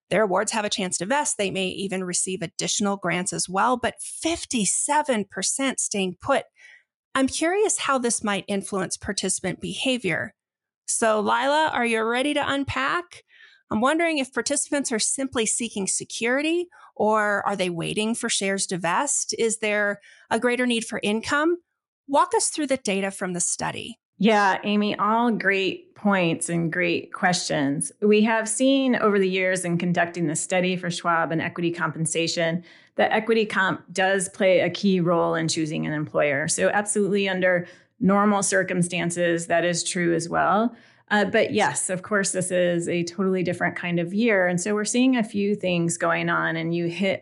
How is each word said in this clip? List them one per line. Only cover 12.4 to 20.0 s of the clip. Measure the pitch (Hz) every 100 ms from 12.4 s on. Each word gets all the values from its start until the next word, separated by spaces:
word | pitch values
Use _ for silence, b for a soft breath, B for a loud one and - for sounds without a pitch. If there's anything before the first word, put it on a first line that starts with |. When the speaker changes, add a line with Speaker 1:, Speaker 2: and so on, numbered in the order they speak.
| -
Speaker 1:
unpack? | 277 269 262 277 339 349 - b b b b -
I'm | 214
wondering | 262 320 339 302
if | 262
participants | 240 226 285 - 294 -
are | 214
simply | - - 269 262 220
seeking | - 226 208 185
security, | - 190 - 226 269 311 349 349 B B
or | - 214 214 208 202 -
are | 190
they | 185
waiting | 170 156 196 220 233
for | 233
shares | - 196 196 -
to | 175
vest? | 165 196 285 - - -
Is | 226 214
there | 214 208 202 202